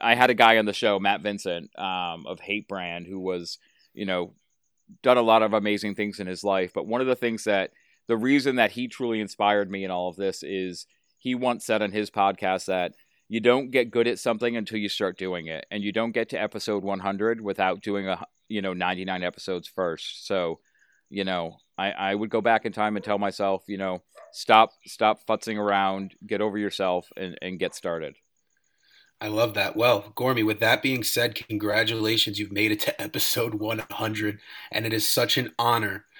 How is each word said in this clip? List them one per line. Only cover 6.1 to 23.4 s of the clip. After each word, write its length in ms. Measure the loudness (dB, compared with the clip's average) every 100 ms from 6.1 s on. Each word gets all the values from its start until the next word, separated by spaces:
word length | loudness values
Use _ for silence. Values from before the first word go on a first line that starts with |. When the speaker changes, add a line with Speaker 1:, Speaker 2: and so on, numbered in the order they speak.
| -6
Speaker 1:
in 80 | -8
his 160 | -4
life. 300 | 0 0 0
But 140 | -4 -4
one 120 | -2
of 80 | 0
the 80 | 0
things 300 | 0 -2 0
that, 260 | 2 0 _ _ _ -2
the 100 | 0
reason 400 | 4 2 4 2
that 140 | 2
he 180 | 0 -8
truly 320 | -4 -4 -2
inspired 500 | -4 0 2 4 2
me 140 | -4 -4
in 60 |
all 180 | -4 -4
of 80 | -4
this 260 | -4 -4
is 440 | -6 -6 -6 -8 -16 _ _ _
he 180 | -6 -2
once 300 | -2 -2 0
said 160 | 0
on 120 | 0
his 160 | -2 -4
podcast 560 | 2 2 2 -2 -2 -2
that 300 | -2 -2 -6 _ _ -8
you 100 | 0
don't 320 | 4 4 4
get 180 | 0 0
good 180 | 2 2
at 120 | 0
something 380 | -2 0 -2 -2
until 200 | -6 -6
you 120 | -4
start 280 | -2 -4 -4
doing 300 | -6 -6 -8
it. 180 | -10 -8
And 100 | -6
you 100 | -4
don't 200 | -2 -2
get 180 | -2 -4
to 120 | -4
episode 420 | -4 -6 -4 -4
one 160 | -2 -4
hundred 400 | -2 0 0 -2
without 400 | -4 0 0 0
doing 260 | -4 -4 -4
a, 160 | -6 -8 _ -8
you 140 | -6
know, 120 | -4
ninety-nine 500 | -2 -2 -2 -4 -4
episodes 440 | -4 -6 -6 -6 -6
first. 600 | -4 -4 -4 -10 -12 -4
So, 320 | -2 -2 -6 _ _ _ _ _
you 140 | -6
know, 320 | -4 -2 -4 -10 _ -6
I, 160 | -4
I 240 | -2 -2 -2
would 140 | -2
go 120 | 0
back 240 | 2 2 0
in 80 |
time 220 | -2 -2 -2
and 80 |
tell 140 | -2 -2
myself, 460 | -2 -2